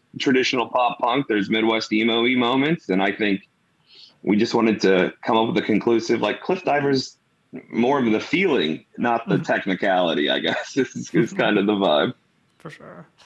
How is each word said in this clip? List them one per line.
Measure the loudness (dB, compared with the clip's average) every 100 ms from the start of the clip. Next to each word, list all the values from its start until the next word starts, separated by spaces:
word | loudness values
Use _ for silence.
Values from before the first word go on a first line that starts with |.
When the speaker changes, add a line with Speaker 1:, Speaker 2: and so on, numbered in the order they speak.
| _ -4
Speaker 1:
traditional | 0 2 2 0 -2
pop | 0 0 0
punk. | -2 0 0
There's | -2 0
Midwest | 0 2 0 0
emo-y | 0 2 2 0 0
moments. | 0 0 0 -2 -2
And | 0
I | 0
think | 0 -2 -2 -6 _ _ _ _ -20 -20 _
we | 0 2
just | 2 2
wanted | 2 2
to | 4 4 2 -2
come | -2 0
up | 2
with | 0
a | 0
conclusive, | 0 2 0 0 0
like, | 0 -4
Cliff | -4 -4 0
Diver's | 0 0 -2 -4 -12 _ _ _ -18 -8
more | -2 2 2
of | 2
the | 0
feeling, | 0 0 2 2 0 -4 -10 -4
not | 0 0 0
the | -2
Speaker 2:
Mm-hmm. | 0
Speaker 1:
technicality, | -2 -2 -2 0 0 0 0 0
I | -2
guess, | -2 -4 -6 -4
<laughs> |
is, | -4 -6 -6
is | -2 -2
kind | 0 0 2
of | 2
the | 2
vibe. | 2 2 0 -4 _ _ _ _
Speaker 2:
For | -20
sure. | -20 -20 -20 -20 _